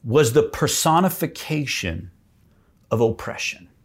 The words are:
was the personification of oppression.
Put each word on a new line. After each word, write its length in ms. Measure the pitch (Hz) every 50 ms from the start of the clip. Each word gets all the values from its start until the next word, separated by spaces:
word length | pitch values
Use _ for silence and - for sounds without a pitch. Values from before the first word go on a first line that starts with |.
| -
was 300 | 117 113 151 151 120 120
the 100 | 151 147
personification 1700 | - - - 160 156 - - - 165 156 170 185 185 180 - 165 156 - - - - 156 151 143 127 - - - 90 82 90 - - _ _ _ _ _ _ _ _ _ _ _ _ _ _ _ _
of 80 | - 113
oppression. 680 | 120 113 110 - - - - - - - - - - - _ _